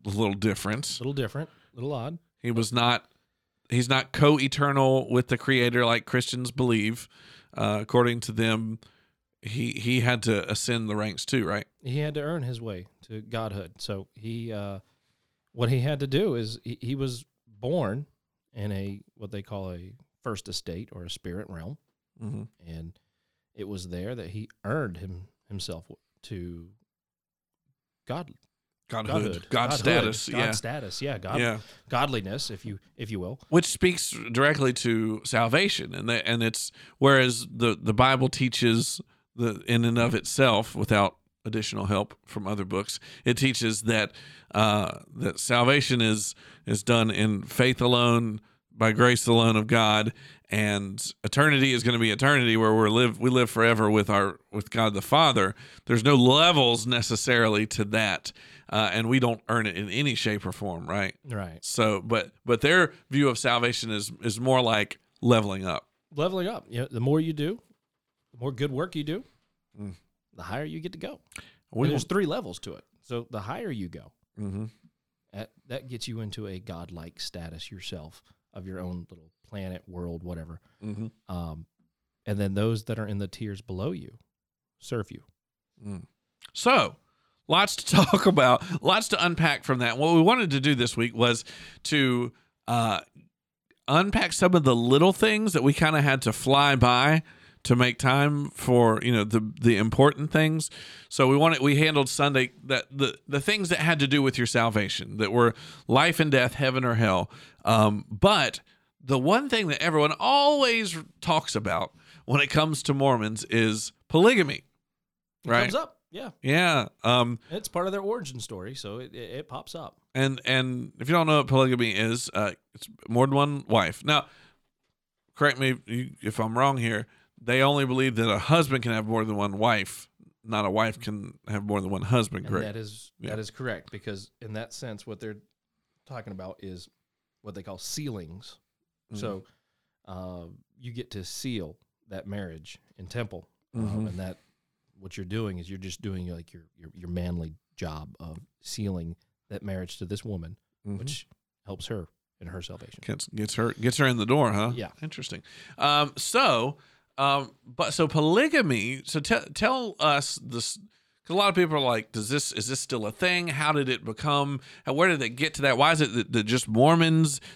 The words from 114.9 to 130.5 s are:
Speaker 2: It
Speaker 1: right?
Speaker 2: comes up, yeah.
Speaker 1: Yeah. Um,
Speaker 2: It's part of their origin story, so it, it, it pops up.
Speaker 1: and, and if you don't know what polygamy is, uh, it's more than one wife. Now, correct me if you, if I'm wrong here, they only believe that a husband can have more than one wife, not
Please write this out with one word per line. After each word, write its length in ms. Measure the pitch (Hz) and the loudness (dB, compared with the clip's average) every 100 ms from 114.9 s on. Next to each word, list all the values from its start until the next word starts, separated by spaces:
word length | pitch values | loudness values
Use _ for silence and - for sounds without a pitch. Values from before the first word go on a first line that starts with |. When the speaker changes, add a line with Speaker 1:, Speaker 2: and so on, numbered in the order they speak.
| _ _ _ _ _ | _ _ _ _ _
Speaker 2:
It 60 | - | 0
Speaker 1:
right? 120 | 117 | 2
Speaker 2:
comes 120 | 123 247 | 2 -2
up, 220 | 214 _ _ | -6 _ _
yeah. 180 | 190 262 - | -16 -16 -8
Speaker 1:
Yeah. 460 | 131 156 180 147 107 - | 0 2 4 2 -2 -2
Um, 360 | 113 123 120 117 - | 2 2 2 -4 -10
Speaker 2:
It's 160 | 185 - | -10 -8
part 200 | 175 190 | -6 -4
of 40 | |
their 100 | 196 | -4
origin 380 | 196 240 143 127 | -4 -6 -8 -12
story, 340 | 107 101 98 135 | -12 -12 -12 -12
so 240 | 101 110 | -12 -12
it, 140 | 127 | -14
it, 180 | - 107 | -16 -14
it 160 | 127 - | -14 -12
pops 260 | 123 - 170 | -14 -14 -14
up. 220 | 135 - _ 131 | -16 -18 _ 0
Speaker 1:
and, 240 | 135 131 - | 0 0 0
and 480 | 131 127 123 120 - | 0 0 -4 -8 -8
if 100 | 131 | 0
you 40 | |
don't 140 | 170 156 | 2 4
know 100 | 151 | 4
what 100 | 135 | 6
polygamy 440 | 135 131 123 117 | 4 6 4 2
is, 380 | 98 113 120 - | 2 0 -2 -4
uh, 180 | 95 104 90 _ | -2 -2 -4 _
it's 140 | - - - - | -20 -20 -16 -2
more 180 | 117 135 | 2 4
than 80 | 139 | 4
one 300 | 143 143 - | 0 -2 0
wife. 360 | 110 87 - 143 | 2 2 -2 -2
Now, 220 | 151 - - _ _ _ _ _ _ _ _ _ - | -2 -2 -12 _ _ _ _ _ _ _ _ _ 0
correct 240 | 147 127 | 0 2
me 120 | 135 | 0
if 80 | 127 - | -2 -6
you, 240 | 117 127 - | -8 -8 -8
if 180 | 107 110 | -6 -4
I'm 180 | 110 117 | -2 2
wrong 200 | 139 135 | 2 2
here, 280 | 117 110 113 _ _ _ | -2 -2 -6 _ _ _
they 200 | 117 127 | 0 4
only 240 | 139 143 131 | 4 4 2
believe 300 | 131 135 113 | 2 0 2
that 120 | 113 | 2
a 80 | 101 | 2
husband 460 | 101 165 143 131 | 4 4 4 0
can 80 | 117 | 0
have 160 | 110 110 | -2 0
more 160 | 113 | 0
than 140 | 110 104 | 0 -2
one 200 | 101 98 | -2 0
wife, 520 | 107 107 95 - - _ _ _ | 2 2 -2 -10 -18 _ _ _
not 220 | 110 | -6